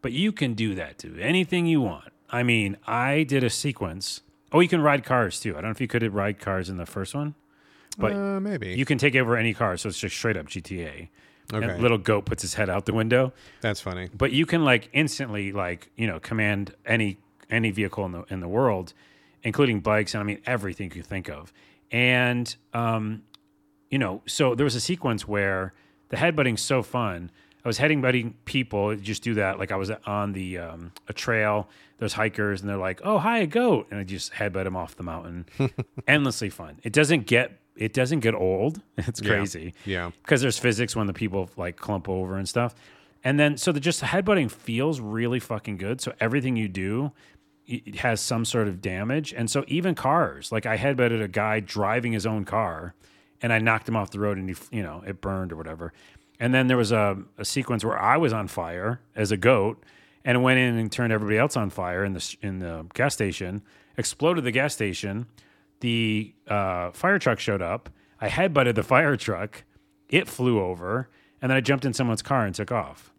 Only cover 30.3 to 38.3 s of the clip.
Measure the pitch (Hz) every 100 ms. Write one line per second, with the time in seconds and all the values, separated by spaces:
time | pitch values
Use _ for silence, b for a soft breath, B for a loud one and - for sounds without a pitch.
30.3 | 95 92 90 85 85 85 - - 113 -
31.3 | 113 107 104 101 B B B 110 - 110
32.3 | 107 104 95 101 98 92 92 202 208 196
33.3 | 233 170 226 247 139 - 101 92 95 -
34.3 | - 104 92 95 92 82 - 87 82 82
35.3 | 87 85 - 135 - - - - 147 135
36.3 | - 101 - 80 - 117 127 147 165 104
37.3 | 120 127 - _ - 113 131 127 156 113